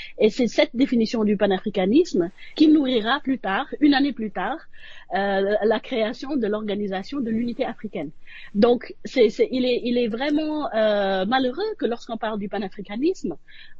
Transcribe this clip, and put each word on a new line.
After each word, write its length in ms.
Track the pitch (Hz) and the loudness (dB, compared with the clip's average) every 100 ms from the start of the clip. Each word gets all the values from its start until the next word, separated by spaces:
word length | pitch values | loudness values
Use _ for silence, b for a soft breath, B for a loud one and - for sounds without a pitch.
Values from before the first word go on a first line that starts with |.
| B - | B 2
Et 100 | 214 | 2
c'est 160 | - 240 | 4 0
cette 240 | - 294 | 2 0
définition 500 | 233 277 240 220 233 | 2 2 2 2 2
du 120 | 208 202 | 0 2
panafricanisme 920 | 208 190 214 196 190 269 349 - 170 - B | 2 0 -2 -2 2 4 4 0 -2 -4 B
qui 140 | - 311 | 4 6
nourrira 500 | 311 262 247 214 262 | 6 4 0 0 -2
plus 160 | - 269 | -2 -4
tard, 260 | 202 196 269 - | -2 -2 -4 2
une 140 | 294 | 4
année 180 | 277 285 | 4 2
plus 180 | 233 214 | 0 -6
tard, 280 | 196 190 320 - B B B B 190 | -4 -4 -6 -10 B B B B -2
euh, 400 | 202 196 196 208 | 0 2 2 2
la 160 | 208 214 | 2 0
création 560 | - 247 214 - 269 294 | 0 -2 -2 -2 -4 -2
de 100 | 208 | 0
l'Organisation 720 | 214 214 196 202 190 196 285 | -2 -4 -4 -4 -6 -6 -6
de 100 | 226 | -4
l'Unité 360 | 226 240 233 | -2 -4 -4
africaine. 460 | 254 - 214 185 147 - B B B | -6 -6 -10 -8 -8 -10 B B B
Donc, 400 | 202 233 247 - - | 4 4 4 0 -12
c'est, 240 | 214 269 226 | -6 4 4
c'est, 200 | - 226 | 4 0
il 140 | 254 | 2
est, 160 | 254 240 | 0 0
il 160 | 233 247 | 0 0
est 80 | 233 | 0
vraiment, 680 | 226 285 302 311 302 277 | -2 -2 0 -2 -4 -2
euh, 540 | 226 214 208 196 190 190 | 0 2 2 2 0 0
malheureux 480 | 262 254 269 440 427 | 0 0 -2 -6 -2
que 100 | 226 | -4
lorsqu'on 300 | 233 - 226 | -4 -8 -6
parle 220 | 220 214 | -6 -4
du 100 | 202 | -6
panafricanisme 880 | 202 196 - 196 214 311 370 202 - - b b b | -6 -8 -10 -10 -2 -2 -2 -6 -8 -12 b b b